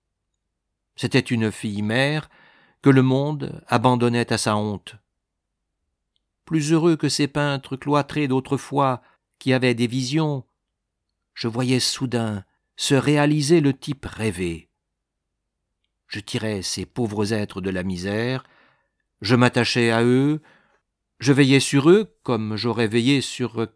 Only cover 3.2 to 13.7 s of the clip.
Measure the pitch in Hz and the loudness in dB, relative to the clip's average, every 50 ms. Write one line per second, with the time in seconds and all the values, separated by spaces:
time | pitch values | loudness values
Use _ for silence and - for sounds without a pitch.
3.2 | 143 151 151 139 135 135 - - - - 120 123 113 127 123 117 120 120 117 120 | 0 -2 -4 -6 -8 -10 -12 -14 -4 -2 0 2 4 2 4 4 2 2 2 0
4.2 | 117 - 117 107 - 113 107 107 104 107 101 92 - - - - _ _ _ _ | 0 0 -2 -2 0 0 -2 0 -2 -4 -6 -8 -10 -16 -20 -20 _ _ _ _
5.2 | _ _ _ _ _ _ _ _ _ _ _ _ _ _ _ _ _ _ _ _ | _ _ _ _ _ _ _ _ _ _ _ _ _ _ _ _ _ _ _ _
6.2 | _ _ _ _ _ - 160 160 143 156 165 156 170 175 160 151 156 139 - - | _ _ _ _ _ -4 -2 -2 2 2 2 4 4 2 2 2 0 -2 0 0
7.2 | 143 135 - 147 147 143 139 139 - - 135 127 - 143 147 143 139 - - 151 | -2 -2 0 -2 -2 -2 -2 -4 -6 -10 -10 -8 -2 0 0 0 0 -2 -2 -2
8.2 | 147 131 131 131 131 - 143 127 - - 139 143 135 131 123 - - _ _ _ | 0 0 0 -2 0 -2 -6 -6 -6 -4 -2 0 0 0 -2 -4 -10 _ _ _
9.2 | _ _ _ _ - 131 127 127 127 123 120 117 120 110 120 135 127 123 143 160 | _ _ _ _ -2 0 0 2 2 0 2 0 -2 -2 -2 -4 -4 -2 -2 0
10.2 | 156 151 143 127 - _ _ _ _ _ _ _ _ _ _ _ _ _ _ _ | 0 0 -2 -6 -8 _ _ _ _ _ _ _ _ _ _ _ _ _ _ _
11.2 | _ _ _ - - 117 110 127 127 123 127 123 - - - - 135 120 123 117 | _ _ _ -8 -6 -4 -4 -2 0 0 0 0 0 -2 -2 -4 -4 -4 -2 -2
12.2 | 117 107 104 95 - _ _ _ _ _ _ - - - 139 131 - 143 151 147 | -2 -2 -4 -6 -10 _ _ _ _ _ _ -8 -2 2 2 2 2 2 2 2
13.2 | 147 147 151 151 139 143 - 160 143 139 | 2 2 2 0 2 2 4 4 4 2